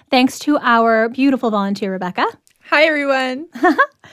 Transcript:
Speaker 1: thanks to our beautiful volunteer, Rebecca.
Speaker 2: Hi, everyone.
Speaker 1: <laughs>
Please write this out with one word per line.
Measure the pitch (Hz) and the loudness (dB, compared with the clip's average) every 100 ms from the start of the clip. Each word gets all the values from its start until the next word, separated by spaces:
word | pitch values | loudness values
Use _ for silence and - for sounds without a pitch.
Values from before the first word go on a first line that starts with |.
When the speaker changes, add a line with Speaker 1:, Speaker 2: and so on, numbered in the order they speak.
| _ | _
Speaker 1:
thanks | 262 254 - | 0 0 -2
to | - 294 | -2 -2
our | 254 233 226 226 226 | 2 2 4 2 0
beautiful | 233 269 269 240 | 0 0 0 0
volunteer, | 214 196 196 202 | -2 -2 -4 -6
Rebecca. | 185 180 185 359 - _ _ - | -6 -6 -4 -4 -6 _ _ -2
Speaker 2:
Hi, | 302 | 2
everyone. | 320 302 277 262 262 254 339 | 2 0 -2 -2 -2 -6 -12
Speaker 1:
<laughs> | 240 320 311 571 _ - | -2 0 2 0 _ -20